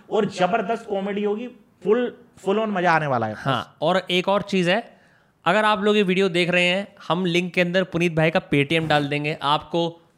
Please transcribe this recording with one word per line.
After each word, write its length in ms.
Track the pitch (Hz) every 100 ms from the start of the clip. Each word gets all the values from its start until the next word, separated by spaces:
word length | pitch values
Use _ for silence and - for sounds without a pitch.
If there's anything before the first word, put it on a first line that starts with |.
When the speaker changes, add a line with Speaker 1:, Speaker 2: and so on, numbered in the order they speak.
| -
Speaker 1:
और 140 | 202 208
जबरदस्त 600 | - 180 175 185 226 -
कॉमेडी 340 | 196 196 202
होगी, 240 | 208 214 247 - _ _
फुल, 340 | - 233 240 - - - 185
फुल 140 | 208
on 80 | 220
मजा 240 | 196 175
आने 160 | 160 147
वाला 180 | 123 110
है। 100 | 104
Speaker 2:
हाँ, 400 | 139 120 - -
और 260 | 151 185 -
एक 160 | 180 180
और 140 | 202
चीज़ 280 | 196 190 175
है, 280 | 202 - - _ _ _ _ 165
अगर 200 | 202 214
आप 180 | 208
लोग 120 | 208 214
ये 80 |
वीडियो 260 | 190 180 190
देख 200 | 170 175
रहे 160 | 175 180
हैं, 300 | 185 202 - -
हम 180 | 170 185
लिंक 280 | 170 180
के 80 | 185
अंदर 220 | 175 185
पुनीत 320 | 180 165 175 160
भाई 160 | 160
का 100 | 185 -
Paytm 340 | 143 139 165 160
डाल 200 | 147 143
देंगे। 300 | 147 147 156
आपको 600 | 139 147 - 170 170 170 _